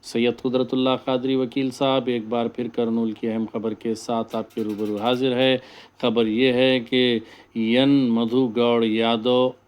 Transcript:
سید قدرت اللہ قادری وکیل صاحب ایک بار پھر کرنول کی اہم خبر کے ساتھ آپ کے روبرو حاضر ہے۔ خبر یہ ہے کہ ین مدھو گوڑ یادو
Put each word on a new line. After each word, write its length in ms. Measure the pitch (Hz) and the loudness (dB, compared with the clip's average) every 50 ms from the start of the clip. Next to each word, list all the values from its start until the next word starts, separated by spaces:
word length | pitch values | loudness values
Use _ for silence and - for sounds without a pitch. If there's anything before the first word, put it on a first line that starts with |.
سید 400 | _ - - 120 117 120 117 - | _ -6 -4 -2 0 0 -2 -2
قدرت 320 | - 131 120 127 127 127 - | -4 -4 -2 -2 -2 -2 -2
اللہ 160 | 131 127 131 131 123 - | -2 0 0 0 -2 -2
قادری 300 | - 131 127 123 131 135 | -4 -4 -2 -2 -2 0
وکیل 360 | 131 131 117 - 139 135 131 | 0 -2 -2 -4 -4 -4 -4
صاحب 360 | 123 - 143 135 131 135 123 127 | -4 -2 0 0 0 0 0 -2
ایک 200 | 123 120 107 110 | -4 -4 -4 -4
بار 180 | 120 120 117 | -4 -2 -2
پھر 220 | 117 117 - 123 113 | -4 -4 -6 -8 -6
کرنول 440 | - - 120 113 113 117 117 113 | -4 -4 -2 -2 0 -2 -2 -2
کی 180 | 107 - - 117 | -4 -4 -6 -4
اہم 160 | 110 113 113 104 - | -4 -4 -4 -6 -6
خبر 200 | 117 104 113 107 | -6 -6 -6 -6
کے 220 | 104 - 117 113 | -6 -6 -6 -6
ساتھ 400 | 107 - - 120 113 113 110 - | -6 -4 -6 -4 -4 -4 -4 -6
آپ 200 | 113 107 - - | -8 -8 -8 -6
کے 80 | - 110 | -6 -6
روبرو 340 | 107 107 101 107 104 104 101 | -6 -4 -4 -4 -4 -4 -2
حاضر 380 | 104 120 127 123 131 135 123 | 0 -2 0 0 0 -2 0
ہے۔ 220 | 120 131 131 131 123 - - - - - - _ _ | 2 2 2 2 0 -2 -10 -20 -20 -20 -20 _ _
خبر 260 | - 123 113 117 117 110 | -2 0 2 2 0 0
یہ 260 | 107 113 131 131 123 | 2 2 2 2 4
ہے 260 | 123 131 131 131 127 | 4 4 4 2 0
کہ 400 | 117 113 - 127 127 123 120 113 117 - - - - _ _ | -2 0 0 2 2 2 2 0 -4 -6 -20 -20 -20 _ _
ین 540 | 117 113 110 117 123 135 135 143 139 135 120 | -4 0 2 2 4 4 6 4 4 4 2
مدھو 380 | 117 113 117 117 117 131 131 123 107 | 2 2 0 2 2 2 0 2 2
گوڑ 280 | 120 120 120 120 117 117 | 0 2 2 4 2 2
یادو 680 | 113 107 113 113 113 117 117 107 123 123 123 127 127 127 _ _ | 2 2 2 2 2 2 2 2 2 2 4 2 0 -2 _ _